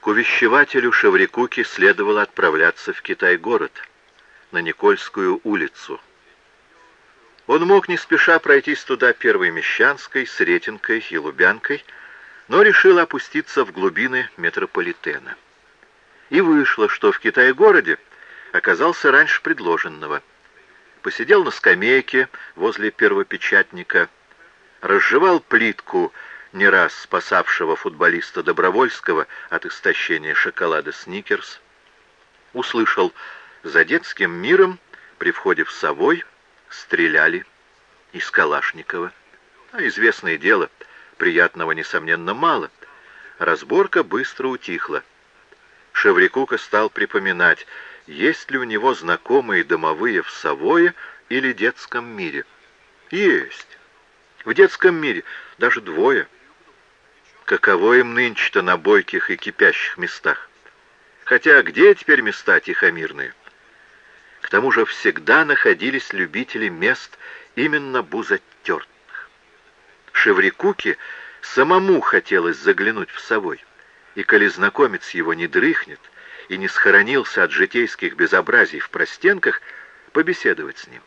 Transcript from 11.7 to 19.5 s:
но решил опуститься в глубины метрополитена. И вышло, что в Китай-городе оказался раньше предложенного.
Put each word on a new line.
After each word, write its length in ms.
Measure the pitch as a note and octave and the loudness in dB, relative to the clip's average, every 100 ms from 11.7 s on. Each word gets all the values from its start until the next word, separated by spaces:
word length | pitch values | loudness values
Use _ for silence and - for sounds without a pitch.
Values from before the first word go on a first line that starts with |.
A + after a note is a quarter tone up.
| C#3+ - - - - - - _ | -8 -8 -20 -20 -20 -20 -20 _
но 120 | C#3+ | 4
решил 380 | G#3 G3 F#3+ F3 | 6 6 6 6
опуститься 640 | E3 C#3 - D3+ - - | 2 -4 -6 -8 -4 -2
в 80 | A#2 | -2
глубины 580 | F#2+ F#2+ E2+ B2+ B2+ B2 - | -2 -4 -2 -4 -4 -6 -6
метрополитена. 1040 | E2+ - F#2+ - F2 E2 - C#2+ B1 - _ _ _ _ _ _ _ _ _ | -6 -4 -6 -4 -6 -6 -8 -10 -12 -20 _ _ _ _ _ _ _ _ _
И 120 | D3 | 0
вышло, 480 | F3 D3+ C3 - G#2 | 4 4 2 2 0
что 240 | - G#2 | 2 0
в 60 | G2 | 0
Китай-городе 800 | A2 B2+ B2+ C3 G#3+ F#3 F#2+ D2+ _ - - - - | -2 2 2 6 6 6 2 -4 _ -20 -20 -20 -6
оказался 640 | F#2 - F2 D#3 F3 - | -2 0 2 0 2 4
раньше 280 | C3+ D#3 - | 4 4 2
предложенного. 800 | - | -2